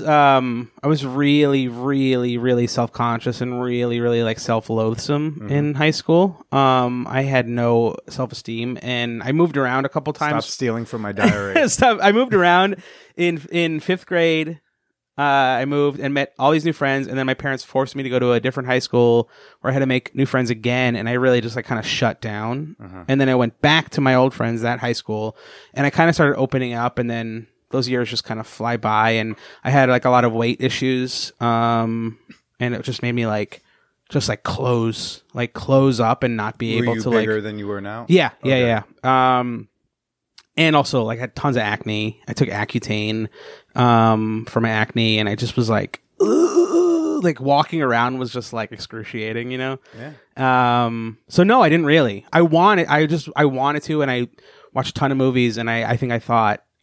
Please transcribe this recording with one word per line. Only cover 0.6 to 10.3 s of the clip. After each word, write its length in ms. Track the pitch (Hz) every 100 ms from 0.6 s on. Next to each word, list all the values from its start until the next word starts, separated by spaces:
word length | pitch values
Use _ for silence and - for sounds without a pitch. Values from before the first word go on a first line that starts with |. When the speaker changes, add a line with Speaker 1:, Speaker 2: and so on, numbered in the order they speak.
| 120 _
Speaker 1:
I 60 | 143
was 180 | 156 135
really, 600 | 131 143 147 143 139 127
really, 720 | 120 131 139 131 127 123 120
really 280 | 127 123 120
self-conscious 760 | - 120 - 120 117 - 117
and 200 | 123 123
really, 380 | 123 123 120 120
really, 240 | 120 117
like, 160 | 113 110
self-loathsome 920 | - 113 - 113 110 113 - 147 156 151
Speaker 2:
Mm-hmm. 80 | 104
Speaker 1:
in 240 | 143 147
high 180 | 139 156
school. 540 | 156 - 170 190 - -
Um, 520 | 135 135 131 123 123 120
I 140 | 131
had 240 | 139 131 117
no 480 | 120 120 117 117 - -
self-esteem, 720 | - 127 - - 113 120 123
and 400 | 123 123 120 117
I 120 | 127
moved 240 | 151 170 143
around 260 | 127 131 139
a 40 |
couple 240 | 151 147
Speaker 2:
Stop 160 | 147
Speaker 1:
times. 160 | 151